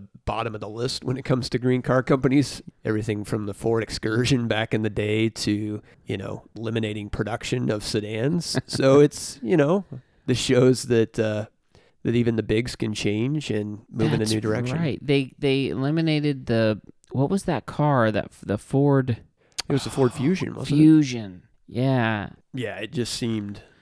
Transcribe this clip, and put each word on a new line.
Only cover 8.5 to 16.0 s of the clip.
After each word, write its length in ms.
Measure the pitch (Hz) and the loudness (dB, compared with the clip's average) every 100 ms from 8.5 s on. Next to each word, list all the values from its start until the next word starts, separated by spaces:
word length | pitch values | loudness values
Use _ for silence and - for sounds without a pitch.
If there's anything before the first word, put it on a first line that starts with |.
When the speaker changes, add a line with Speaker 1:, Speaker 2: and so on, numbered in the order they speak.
| - | -6
Speaker 2:
<laughs> 40 | - | -4
Speaker 1:
So 340 | - 135 139 | 0 6 8
it's, 400 | 147 - - - | 6 2 -10 -8
you 140 | 226 190 | 0 2
know, 280 | 143 196 185 127 - _ - | 4 0 -2 -14 -18 _ -4
this 120 | 123 | -2
shows 460 | - 123 127 127 | 2 4 4 4
that, 340 | 127 117 110 - | 2 2 2 0
uh, 280 | 107 107 104 _ _ _ _ _ | -2 -2 -8 _ _ _ _ _
that 100 | - | -2
even 220 | 120 117 113 | 0 2 0
the 80 | |
bigs 320 | 104 110 123 - | 0 0 -2 -4
can 180 | 113 | -4
change 560 | 107 104 107 123 151 - | -2 -2 0 -2 -2 -2
and 300 | 107 104 104 - | -4 -4 -8 -10
move 180 | - 110 | -2 0
in 60 | |
a 40 | 113 | 2
Speaker 2:
That's 140 | 107 | 0
Speaker 1:
new 80 | 110 | 0
direction. 380 | 110 110 123 156 | 0 -2 -2 -2
Speaker 2:
right. 260 | 165 104 | -2 -4
They, 300 | 131 139 135 - | 0 0 0 -4
they 280 | 143 135 127 | 0 0 0
eliminated 800 | 87 135 160 | -2 -2 0